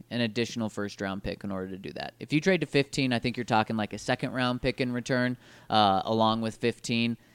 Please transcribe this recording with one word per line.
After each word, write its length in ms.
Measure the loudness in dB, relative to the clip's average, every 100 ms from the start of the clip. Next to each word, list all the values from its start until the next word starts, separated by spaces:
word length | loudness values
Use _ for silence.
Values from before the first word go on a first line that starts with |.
| -8
an 100 | -4
additional 480 | -2 -2 -2 -2 -4
first-round 540 | -4 -6 -4 -6 -4
pick 200 | -6 -6
in 80 | -6
order 180 | -6 -6
to 80 | -8
do 140 | -10
that. 200 | -10 -10 -10
If 140 | -2
you 80 | 0
trade 200 | 4 2
to 60 | 2
fifteen, 460 | 0 0 0 0
I 60 | 2
think 180 | 0 -2
you're 60 | 0
talking, 320 | 2 2 0
like, 160 | -2
a 40 | -4
second-round 640 | -2 -2 -2 -2 -2 0
pick 200 | -2 -2
in 100 | -2
return, 460 | -4 -2 0 0 -2 -10 -18 0
uh, 320 | 4 6 4 2
along 360 | 4 4 2
with 160 | -2 0
fifteen. 600 | 0 0 -2 0 0 -2 -10